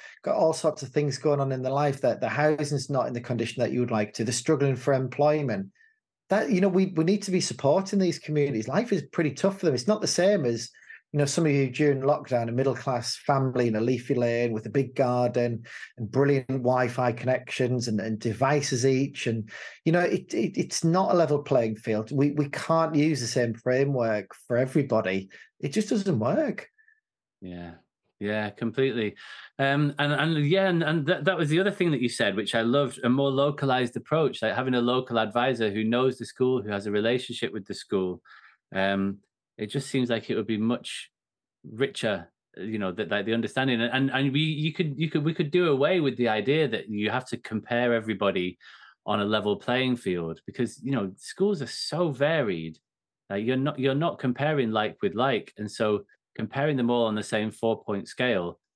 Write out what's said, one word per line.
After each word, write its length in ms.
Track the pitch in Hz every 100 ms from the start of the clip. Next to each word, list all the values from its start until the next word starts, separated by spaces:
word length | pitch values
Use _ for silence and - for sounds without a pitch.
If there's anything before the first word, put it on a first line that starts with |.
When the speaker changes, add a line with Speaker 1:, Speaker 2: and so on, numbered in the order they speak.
| - -
Speaker 1:
got 120 | - -
all 180 | 160
sorts 280 | 156 160 151
of 80 | 135
things 280 | 151 147 -
going 220 | 156 143
on 120 | 135
in 100 | 131
their 100 | 131
life, 300 | 139 147 139
that 200 | 123 110
the 80 | 117
housing's 600 | 110 151 151 143 143 -
not 180 | 139 -
in 60 |
the 80 | 120
condition 400 | 120 117 110 -
that 100 | 117
you 80 | 123
would 120 | 123
like 220 | 110 104
to, 100 | -
they're 100 | 113
struggling 420 | 120 - 151 139 127
for 180 | 147
employment. 760 | 135 131 - 147 151 143 98 98 _ _ _ _ _ _
That, 200 | 202 240
you 120 | 185
know, 80 | 196
we, 180 | 185 190 160
we 80 |
need 180 | 160 202
to 80 | 202
be 100 | 185
supporting 580 | - - 135 170 190 202
these 180 | 180 -
communities. 500 | - 151 143 110 107
Life 260 | 151 240
is 100 | 185
pretty 280 | 139 - 156
tough 260 | 143 196 196
for 60 | 175
them. 100 | 127
It's 120 | 127
not 140 | 208
the 60 | 175
same 380 | - 185 208 127
as, 260 | 117 117 - - - _
you 80 | 151
know, 60 | 139
some 200 | - 160
of 60 |
you 180 | 139 131
during 300 | 123 147 135
lockdown, 480 | 135 - - 123 117
a 60 |
middle-class 640 | 120 135 120 - 123 120 -
family 500 | - 139 131 123 120
in 80 | 107
a 60 |
leafy 340 | 120 120 - 123
lane 380 | 120 117 120
with 120 | 110 110
a 40 |
big 260 | 101 117 -
garden 680 | 127 123 123 123 120 113 - - - -
and 120 | 110
brilliant 380 | 127 139 139 127
Wi-Fi 640 | 131 123 127 123 123 123
connections 800 | 123 120 127 123 - 127 127 120
and, 100 | 107
and 180 | 104 110
devices 680 | 120 107 135 147 139 123 135
each. 420 | 131 139 - 127
And, 200 | 113 107 - - -
you 80 | -
know, 80 | 170
it, 340 | 175 - -
it, 240 | - 214 -
it's 280 | - - 165
not 260 | 175 190
a 40 | 180
level 220 | 156 147
playing 360 | 143 131 113 107
field. 360 | - 107 110
We, 200 | 147 143
we 160 | 143 143
can't 460 | - - 165 160 147
use 240 | 156 139
the 80 | 117
same 260 | 135 117
framework 800 | 113 127 127 139 135 113 107 98 - -
for 80 | 120
everybody. 720 | 131 156 123 110 95 95 95 - - _
It 140 | -
just 160 | 208 208
doesn't 280 | 226 196 135
work. 520 | 113 220 294 - - _ _ _ _ _ _ _
Speaker 2:
Yeah. 300 | 92 87 85 82 _ _ _ _
Yeah, 320 | 104 107 104
completely. 640 | - 113 113 135 120 107 - - - - -
Um, 380 | 139 139 147 139
and, 160 | 147
and 340 | 143 151 160 143
yeah, 220 | 190 190
and, 140 | 170
and 240 | 151 165 143
that, 180 | 180 175
that 120 | 175
was 120 | 151
the 100 | 160
other 120 | 196
thing 180 | 196 175
that 120 | 139
you 60 | 120
said, 280 | - 107 95
which 180 | 104
I 80 | 117
loved, 380 | 117 139 139 -
a 60 | 120
more 220 | 131 139
localized 680 | 135 143 147 139 127 123 120
approach, 460 | - 156 143 -
like 100 | 110
having 220 | 104 127 123
a 40 |
local 380 | 120 127 127 117
advisor 540 | 110 120 127 117 110
who 120 | 101
knows 360 | 110 120 131 123
the 60 | -
school, 340 | - 127 127
who 80 | 107
has 160 | 101 104
a 60 |
relationship 600 | 104 110 123 123 120 113
with 140 | 107 98
the 80 |
school. 480 | 101 - 101 92 87 - - - _ _ 98
Um, 420 | 98 98 98 98 _ _ _ -
it 100 | 107
just 220 | 147 139
seems 220 | 135 120
like 180 | 113 -
it 60 | 110
would 100 | 107
be 140 | 107
much 500 | 113 120 - - - _ _ _ _ _ -
richer, 640 | 110 135 - 117 98 85 _ _ -
you 200 | 98 110
know, 140 | 95
that, 180 | 92 104
that 160 | 101 101
the 80 |
understanding, 480 | 117 110 - 131 120
and, 300 | 117 127 135
and 200 | 131 139
we, 80 | 135
you 320 | 156 151 156
could, 220 | 151 165 131
you 120 | 160
could, 140 | 160
we 100 | 147
could 160 | 156 156
do 220 | 180 175
away 280 | 135 147 185
with 160 | 143 113
the 120 | 117
idea 380 | 107 101 151 147
that 220 | 110 -
you 200 | 104 104
have 160 | 120 127
to 80 | 120
compare 540 | - 113 - 120 120
everybody 680 | 117 110 98 101 92 90 - - - - _ -
on 120 | 104
a 60 | 101
level 300 | 107 104 101
playing 400 | - 127 131 120
field, 460 | 98 87 82 80 -
because, 340 | - 117 -
you 80 | 135
know, 200 | 135 98 95
schools 420 | - - 202 185
are 80 | 123
so 420 | - - 151 175
varied. 680 | 127 143 160 117 85 80 80 _ _ _ _ _
Like, 140 | 98 113
you're 120 | 131
not, 220 | 143 147
you're 160 | 135 139
not 240 | 165 -
comparing 500 | 131 120 147 151 117
like 280 | 110 107 -
with 140 | 101 104
like. 380 | 135 117 - -
And 140 | 107
so 340 | - 107 104 - _ _
comparing 440 | - 110 135 151 139
them 120 | 120
all 180 | 120 117
on 60 |
the 80 | 107
same 300 | 104 110 107
four-point 560 | - 113 110 - 101 -
scale, 500 | - 127 104 87 85 _